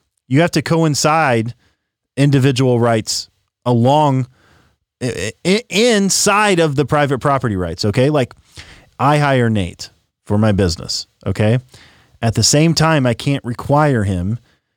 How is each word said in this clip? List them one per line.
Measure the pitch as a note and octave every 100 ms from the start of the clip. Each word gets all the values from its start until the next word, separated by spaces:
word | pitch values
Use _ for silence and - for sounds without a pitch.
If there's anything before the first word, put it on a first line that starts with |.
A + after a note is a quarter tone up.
| _ _ -
you | C3
have | E3+
to | D#3+
coincide | - E3 D#3+ C#3 D3+ D#3+ D3+ A#2 A2+ - _ _ _ _ _ -
individual | C#3+ C#3 C3 B2+ C3 A#2+
rights | A#2 A2+ G#2 - - _ _ _ B2
along | A#2+ B2 D3 D3+ C3 B2 _ _ _ _ _ _ _
i-, | B2+ - G2+ - E3
i-, | G#3 -
inside | F3+ A#3+ G#3+ G3 - - G3+ G#3 F3
of | E3 C3+
the | C#3
private | D3 C#3+ C3+
property | D3 C3+ A#2+ G2
rights. | F2 E2 G#2+
Okay. | G#2 C3+
Like, | D3+ B2 - _ - - - _ -
I | B2+ D3+
hire | D3 C3 A#2
Nate | G#2+ F2 F#2+ - _ _ _ -
for | G#2
my | A2
business. | F#2+ F#2+ D#2+ - - - _ -
Okay. | F#2 G#2+ B2+ - - - _ _ _
At | A#2 A2+
the |
same | G#2+ D3 E3
time, | D#3+ D#3+ D#3 B2+
I |
can't | A2+ - C#3
require | A#2 A#2+ - C#3+ D3+ B2
him | G2 F#2 F#2 A#2 _ _ _